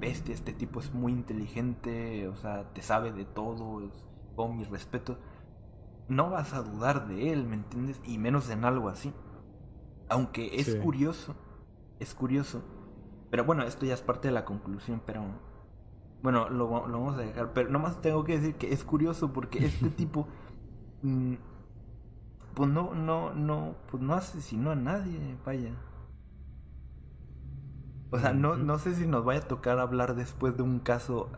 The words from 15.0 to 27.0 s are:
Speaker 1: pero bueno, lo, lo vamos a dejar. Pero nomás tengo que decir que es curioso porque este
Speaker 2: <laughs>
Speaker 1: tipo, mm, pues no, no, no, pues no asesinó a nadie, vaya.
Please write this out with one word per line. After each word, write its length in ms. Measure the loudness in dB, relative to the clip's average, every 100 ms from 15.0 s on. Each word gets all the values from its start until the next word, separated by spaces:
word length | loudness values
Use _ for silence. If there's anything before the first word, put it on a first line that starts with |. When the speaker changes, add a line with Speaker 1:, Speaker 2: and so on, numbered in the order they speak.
| -4
Speaker 1:
pero 160 | -4 -4 -6 -12 -16 -18 -18 -18 -18 -18 -2
bueno, 260 | 4 4 4
lo, 400 | 2 2 2 2
lo 100 | 0
vamos 140 | 0 0
a 20 |
dejar. 300 | -2 -2 2
Pero 180 | 4 4
nomás 300 | 4 2 2
tengo 240 | 4 4
que 120 | 4 4
decir 160 | 4 2
que 160 | 0
es 100 | 0
curioso 500 | 4 4 4 4 0
porque 320 | 0 -2 4
este 260 | 4 4 2
Speaker 2:
<laughs> 0 |
Speaker 1:
tipo, 360 | 2 2 2 -2 -6 -14 -14 -14 -14 -14 -2
mm, 320 | 2 2 2 0 -6 -14 -16 -16 -14 -14 -14 -14 -16 -14 -8 2
pues 120 | 4
no, 240 | 4 2
no, 380 | 0 2 2 0
no, 420 | 0 2 2 -2 -6 -8
pues 120 | -2
no 120 | 2
asesinó 560 | 2 0 -6 -4 0 2
a 20 |
nadie, 640 | 2 2 0 -2 -4 -4 -6
vaya. 260 | -4 -2 -2 -6 -10 -12 -14 -14 -16 -16 -14 -14 -14 -14 -14 -14